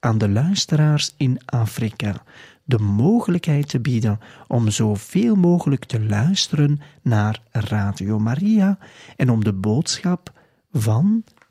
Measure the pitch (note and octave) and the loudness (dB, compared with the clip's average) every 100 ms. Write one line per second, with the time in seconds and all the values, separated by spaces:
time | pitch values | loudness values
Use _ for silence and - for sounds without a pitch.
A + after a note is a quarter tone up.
0 | A#2+ A2 G#2 G#2 E3 G3 - D3+ D3+ D3 | -2 0 2 2 0 -2 0 2 2 2
1 | - - C3 B2+ - B2 A2 - A2+ - | -2 -2 -2 -2 -4 -2 -2 -2 -6 -4
2 | G#2+ F#2 - - - _ - A#2 G2+ G2+ | -6 -6 -12 -20 -20 _ -2 0 2 2
3 | D#3 A#3 G3+ F3 - D3 C#3 C#3 A#2+ A#2 | 2 2 0 -2 0 0 0 -4 -2 0
4 | A2 G#2 - - - B2 A2 G#2 A2 G2+ | 0 -2 -8 -20 -4 0 0 0 0 -2
5 | - F#3 A#3 G3+ F3 F3 D3+ C#3 - A2+ | -2 0 2 4 4 2 0 -2 -2 -4
6 | G#2+ G#2 D3+ G3 - D3 D3 C#3+ - _ | -2 0 0 0 -2 0 0 0 -6 _
7 | C3+ G#2+ G#2 A2 _ A2+ G2 G#2 G2+ F#2+ | -2 0 0 -4 _ -6 -2 -2 -2 -4
8 | G2 G#2+ A2 C3+ G3+ A3 F#3+ F#3+ - - | -4 -2 -2 0 0 2 2 0 -8 -20
9 | - - B2 A2+ G#2+ F#2+ G2+ A#2 - - | -18 -2 0 2 0 0 0 0 -2 -4
10 | F3+ F3 - - _ _ _ C3 G#2+ A2 | -2 -4 -6 -20 _ _ _ -4 0 2
11 | G3+ A3+ - _ _ | 2 0 -4 _ _